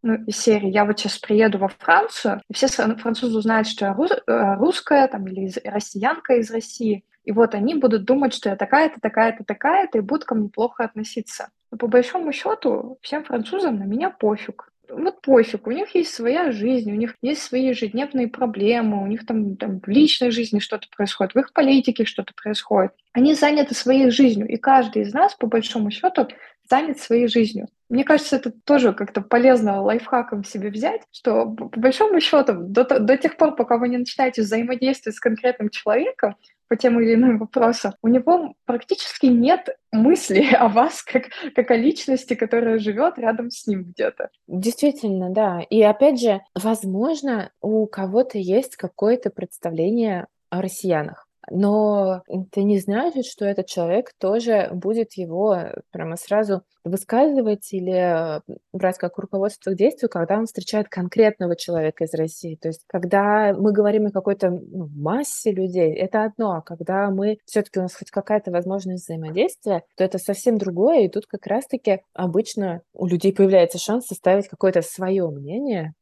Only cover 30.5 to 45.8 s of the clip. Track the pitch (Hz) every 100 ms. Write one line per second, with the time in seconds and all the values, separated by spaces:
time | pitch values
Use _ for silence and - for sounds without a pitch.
30.5 | 214 202 208 269 440 _ - - 220 226
31.5 | 220 220 - 247 262 440 359 - 302 254
32.5 | 190 175 202 254 262 214 269 320 - 311
33.5 | 302 220 233 247 247 247 - 262 254 214
34.5 | 220 233 247 262 262 - 214 240 220 254
35.5 | 247 214 - - 220 392 523 208 202 _
36.5 | _ _ 233 254 233 226 226 254 226 220
37.5 | 262 233 240 202 196 226 247 254 349 311
38.5 | - - 240 - - - - 269 240 247
39.5 | 359 - - _ 220 240 359 - 190 269
40.5 | 254 226 208 294 - - - - - 311
41.5 | - 233 233 247 311 - 262 - 233 220
42.5 | 233 233 226 214 208 320 349 233 226 240
43.5 | - - 196 175 175 - - - _ _
44.5 | 180 208 240 294 285 220 190 180 185 214
45.5 | 175 - 214